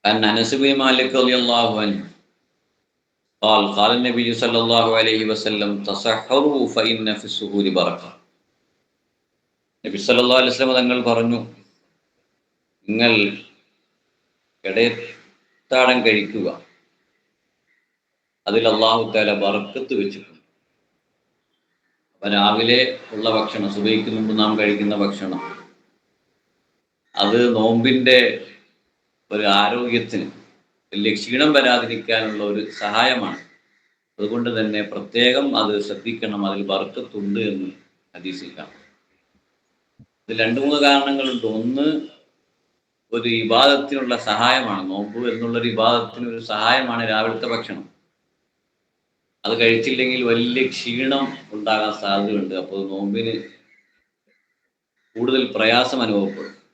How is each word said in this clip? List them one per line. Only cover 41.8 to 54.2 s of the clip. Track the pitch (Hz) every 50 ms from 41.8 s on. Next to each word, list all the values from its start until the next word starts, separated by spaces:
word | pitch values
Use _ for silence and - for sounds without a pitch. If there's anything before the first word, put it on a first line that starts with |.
| 147 156 156 151 - - - _ _ _ _ _ _ _ _ _ _ _ _ _ _ _ _ _ _ _
ഒരു | 117 117 113 120
ഇബാദത്തിനുള്ള | 117 113 110 107 113 120 135 143 143 139 139 - 143 139 127 120 120
സഹായമാണ്. | 113 - 110 104 107 117 123 131 131 123 110 98 95 92 92
നോമ്പ് | 95 101 104 104 107 117 123 120
എന്നുള്ളൊരു | 110 113 117 117 117 117 117 120
ഇബാദത്തിന് | 107 110 110 117 120 120 107 - - 117 123 120
ഒരു | 113 117
സഹായമാണ് | 113 110 107 104 110 117 123 135 131 120 117 117 113 110
രാവിലത്തെ | 107 107 110 113 110 113 120
ഭക്ഷണം. | 117 117 113 - - 98 - - - _ _ _ _ _ _ _ _ _ _ _ _ _ _ _ _ _ _ _ _ _ _ _ _ _ _ _ _ _ _ -
അത് | 104 117 113
കഴിച്ചില്ലെങ്കിൽ | 120 113 113 110 113 135 131 123 127 127 127 127
വലിയ | 120 117 117 117 117 123 123 131 131 131
ക്ഷീണം | - - - 123 117 123 135 135 139 139 135 120 - - - -
ഉണ്ടാകാൻ | 110 107 104 110 110 107 107 107 104 -
സാധ്യതയുണ്ട്. | 104 98 98 101 101 104 107 98 92 92 95
അപ്പോൾ | 92 90 90 98 98 98 98
നോമ്പിന് | 95 98 101 101 104 117 113 113 110 110 - - - _ _ _ _ _ _ _ _ _ _ _ _ _